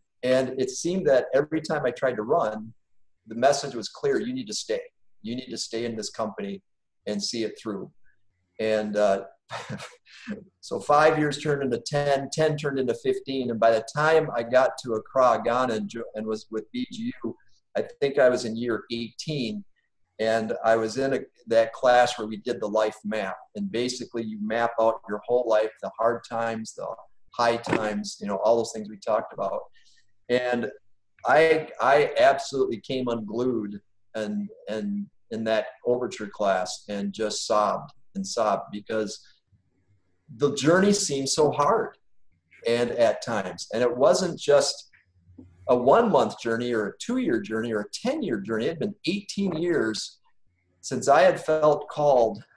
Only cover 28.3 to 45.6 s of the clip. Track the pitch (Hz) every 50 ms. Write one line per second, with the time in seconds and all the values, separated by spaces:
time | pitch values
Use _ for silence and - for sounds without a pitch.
28.3 | 101 95 104 107 117 117 113 - - 110 107 104 107 98 - 117 107 113 113 -
29.3 | 117 98 101 95 98 104 - - - - - _ _ _ _ _ _ _ _ -
30.3 | 123 123 123 123 123 120 110 - - - _ - - _ _ _ _ _ - 120
31.3 | 135 156 160 160 160 156 156 - - - 113 127 139 151 143 - - 113 120 139
32.3 | 139 - - - 139 135 131 - 117 104 - - 135 131 123 123 117 113 107 101
33.3 | 104 117 127 127 120 110 104 101 104 101 - _ _ _ _ _ - 113 107 104
34.3 | 107 104 104 101 - - - 101 107 110 104 101 101 101 101 - _ _ _ -
35.3 | 117 110 110 113 110 107 - - - - - 123 123 123 123 110 - - 107 98
36.3 | - - 104 98 95 92 92 - - - - - 104 101 101 101 95 - 110 104
37.3 | 101 - - - 110 107 104 101 92 - - - - - - - - 98 95 -
38.3 | - 120 110 107 98 - - - 101 104 104 - 113 107 107 98 - - - -
39.3 | _ _ _ _ _ _ _ _ _ _ _ _ _ _ _ _ _ _ _ -
40.3 | 117 110 143 135 - 131 127 151 170 190 190 208 202 - - - 143 135 135 135
41.3 | - 160 151 143 127 147 143 170 226 214 120 - - _ _ _ _ - - -
42.3 | _ _ _ _ _ _ - 117 117 120 123 113 110 107 117 110 107 - - 123
43.3 | 113 104 95 - - - - - - 113 123 120 120 123 139 160 - - 185 170
44.3 | 160 - - 147 143 143 - - - - - _ _ _ _ _ _ _ _ _
45.3 | _ - - - _ _